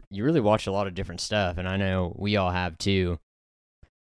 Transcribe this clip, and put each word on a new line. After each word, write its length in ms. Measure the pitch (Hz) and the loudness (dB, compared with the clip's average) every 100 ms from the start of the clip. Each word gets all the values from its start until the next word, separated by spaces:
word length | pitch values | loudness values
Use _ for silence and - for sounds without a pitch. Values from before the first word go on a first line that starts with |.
| - | -12
you 140 | 98 | -2
really 160 | 127 165 | 2 4
watch 260 | 104 107 - | 4 2 2
a 60 | |
lot 140 | 98 98 | -2 -2
of 80 | |
different 260 | 90 87 87 | -4 -8 -8
stuff, 340 | - 107 92 90 | -2 0 0 -2
and 100 | 92 | -2
I 80 | 95 | 0
know 360 | 98 92 87 - | 0 0 -2 -4
we 180 | 101 104 | 0 2
all 140 | 92 | 2
have 260 | 90 90 80 | 0 -4 -2
too. 420 | 101 95 90 82 - _ _ _ _ _ - _ | 2 2 2 -2 -10 _ _ _ _ _ -20 _